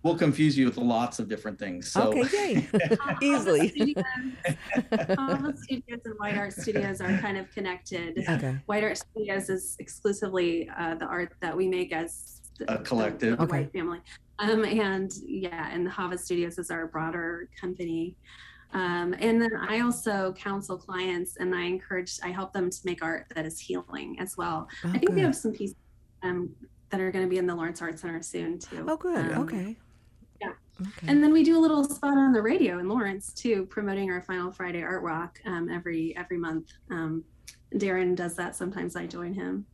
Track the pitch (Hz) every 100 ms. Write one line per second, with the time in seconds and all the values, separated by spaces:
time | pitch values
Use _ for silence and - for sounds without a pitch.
0 | 165 165 160 139 156 135 127 123 120 113
1 | 117 - 104 107 107 98 101 87 - 190
2 | 269 277 269 403 392 175 - 311 160 220
3 | - - 277 277 196 160 - - 247 294
4 | 262 254 262 254 180 - - 202 - 214
5 | 170 196 269 269 285 269 - 262 - 233
6 | 226 208 208 202 202 - - 202 196 190
7 | 185 190 208 190 190 - 190 180 - 180
8 | 170 170 170 156 135 135 - 208 220 370
9 | - 220 208 196 190 190 - - - -
10 | 208 202 196 185 175 165 160 - 165 165
11 | 170 175 170 - 175 160 185 180 180 165
12 | 170 - - - - - - - - 117
13 | 107 107 113 120 - 143 139 185 170 175
14 | - - _ - 208 220 208 220 202 190
15 | 190 - - 190 180 165 156 175 180 -
16 | 180 180 - 175 170 170 170 165 165 156
17 | 160 170 165 170 180 - 185 180 175 165
18 | 175 - - - - - - 190 180 175
19 | 175 - 226 226 233 220 - 220 240 240
20 | 226 196 190 185 202 196 202 185 - 185
21 | 185 175 185 - 180 180 175 185 - 185
22 | 180 - 180 185 190 196 180 185 185 175
23 | 160 165 - - 156 160 - 180 175 143
24 | 143 - 190 185 170 160 165 - 170 180
25 | 370 381 349 - 220 - 196 - _ -
26 | _ _ 185 180 175 - - - _ 190
27 | 185 185 185 185 180 170 165 170 170 165
28 | 175 160 165 175 165 175 - - - 320
29 | 359 339 - - - 208 190 226 - -
30 | - - - - 202 - _ - 190 -
31 | 170 285 302 320 311 330 320 302 285 -
32 | 285 277 269 233 220 370 240 175 180 240
33 | 202 196 - - 240 202 185 - 202 196
34 | 190 180 180 180 180 190 180 175 170 185
35 | 175 160 175 - - 175 170 175 175 165
36 | 160 175 175 175 165 160 160 - - 170
37 | 160 160 - - - - _ 208 202 185
38 | 180 180 175 175 175 - 175 196 175 175
39 | 170 175 175 190 180 190 202